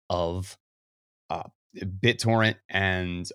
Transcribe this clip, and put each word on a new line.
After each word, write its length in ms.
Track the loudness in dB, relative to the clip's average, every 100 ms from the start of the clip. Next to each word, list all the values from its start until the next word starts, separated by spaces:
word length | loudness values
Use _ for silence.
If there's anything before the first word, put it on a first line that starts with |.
| -4
of, 480 | -2 0 -2 -8 -14 _ _ _ _ _ _ -10
uh, 140 | -8 -8 _ _ -10
BitTorrent 800 | -8 0 0 2 2 4 4 0 -4
and, 580 | 0 2 0 -2 -4 -8